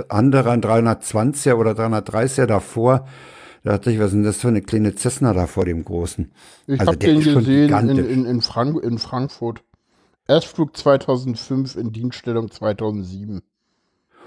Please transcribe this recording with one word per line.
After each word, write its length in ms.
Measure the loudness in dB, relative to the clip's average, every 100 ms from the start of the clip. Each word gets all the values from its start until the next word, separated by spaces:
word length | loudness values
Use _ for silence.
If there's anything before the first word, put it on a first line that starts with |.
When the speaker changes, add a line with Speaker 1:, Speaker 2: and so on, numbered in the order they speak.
| -4
Speaker 1:
anderer, 420 | 2 4 4 2
ein 80 | 0
dreihundertzwanziger 960 | 2 2 2 0 -2 -2 0 0 0 2
oder 160 | 2
dreihundertdreißiger 720 | 0 -2 -2 -2 -2 -2 0 0
davor. 600 | 0 -2 -2 2 2 0 -20 -20 -20 -20 -10
Da 80 | -2 -2
dachte 120 | 0
ich, 100 | 0
was 80 | 2
ist 80 | 2
denn 80 |
das 120 | 0 0
für 140 | 0
eine 120 | 0
kleine 340 | 0 0 0 0
Cessna 360 | -4 0 0
da 160 | 2 -2
vor 160 | -2
dem 220 | -2 -2 -4
Großen? 480 | -6 -6 -6 -10 _ -20 -20 -6
Speaker 2:
Ich 100 | 0
Speaker 1:
Also 100 | 0
Speaker 2:
hab 80 | 2
Speaker 1:
der 120 | 4
Speaker 2:
den 80 | 4
Speaker 1:
ist 40 |
schon 120 | 4 4
Speaker 2:
gesehen 260 | 4 4
in, 60 | 4
Speaker 1:
gigantisch. 380 | 4 2 2 2
Speaker 2:
in, 200 | 0 0
in 160 | -2
Frank-, 420 | -2 -2 -2 -2
in 140 | -4 -6
Frankfurt. 640 | -6 -6 -6 -6 -8 -8 _ _ _ _ _ _ 0
Erstflug 480 | 2 2 -4 -4 -2
zweitausendfünf, 1000 | 2 2 2 -2 -2 -8 -4 -4 -4 -6
in 160 | -8
Dienststellung 580 | -6 -8 -8 -4 -4 -4
zweitausendsieben. 920 | -6 -4 -2 -4 -4 -8 -10 -10 -12 -14 _ _ _ _ _ _ _